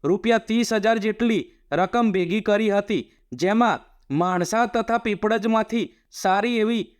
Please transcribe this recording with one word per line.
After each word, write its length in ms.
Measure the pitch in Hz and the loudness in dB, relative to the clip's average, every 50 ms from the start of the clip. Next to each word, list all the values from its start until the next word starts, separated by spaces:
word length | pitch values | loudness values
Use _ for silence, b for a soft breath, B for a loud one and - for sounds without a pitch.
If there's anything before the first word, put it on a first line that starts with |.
| - | 0
રૂપિયા 420 | 147 185 196 - 226 226 220 226 | 0 -2 0 2 2 0 0 0
ત્રીસ 260 | - 220 233 233 - 226 | 0 0 0 0 0 0
હજાર 240 | 214 196 220 226 226 | 0 2 2 0 0
જેટલી 480 | 196 220 208 - 233 233 226 180 123 b b b b _ | 0 -4 -2 0 0 0 0 0 -2 b b b b _
રકમ 400 | - 151 185 185 - 240 233 220 | -2 -2 -2 0 0 0 0 2
ભેગી 300 | 185 190 180 165 185 214 | 2 0 -2 0 -2 -2
કરી 300 | 208 208 208 208 220 208 | 0 2 2 2 2 2
હતી, 360 | 196 202 202 - 214 151 107 b b b b _ | 0 0 0 0 -4 -4 -4 b b b b _
જેમાં 500 | 127 127 156 185 208 226 240 226 165 113 - _ _ _ _ _ | -8 -2 -2 0 2 2 2 2 0 -4 -8 _ _ _ _ _
માણસા 560 | 135 151 170 185 185 175 175 170 208 226 240 | -2 0 0 0 0 -2 -2 -2 0 0 -2
તથા 320 | 233 - 233 220 - 233 233 | 0 0 -4 -2 0 -2 -2
પીપળજમાંથી 920 | 233 226 202 180 - 214 226 226 196 226 220 220 220 - 226 233 185 b b b b b | 0 -2 -4 -2 0 0 0 0 0 0 0 0 0 -2 -2 -4 -4 b b b b b
સારી 480 | - - - 190 185 196 202 240 240 226 | -20 -4 0 0 2 2 0 0 0 0
એવી 240 | 214 220 240 226 180 - _ | 0 0 0 -2 -4 -8 _